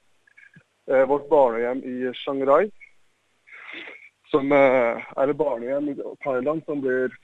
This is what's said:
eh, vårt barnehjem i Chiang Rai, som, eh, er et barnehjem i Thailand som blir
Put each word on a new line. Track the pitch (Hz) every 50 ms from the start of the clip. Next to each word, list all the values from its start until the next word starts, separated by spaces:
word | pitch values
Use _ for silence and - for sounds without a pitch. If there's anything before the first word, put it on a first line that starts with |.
| _ _ _ _ _ _ _ _ - _ _ - _ _ _ _ _ -
eh, | 139 131 135 127
vårt | 143 147 143 143
barnehjem | 151 147 135 120 113 117 120 120 127 135
i | - 131 127 123 127 127
Chiang | 120 - - - 139 135 135
Rai, | 135 139 156 196 214 - - - - _ _ _ _ _ _ _ _ _ _ _ _ - - - - - - - - - - - - _ _ _ _
som, | - 143 135 139
eh, | 143 139 139 131 127 131 120 117 113 110 - - -
er | - 135 139
et | 147
barnehjem | 139 156 143 - 117 117 123 139 143 147 147
i | 135 107 - - - - -
Thailand | 143 131 127 127 143 156 160 147
som | - 151 147
blir | 131 131 127 127 127 123 - -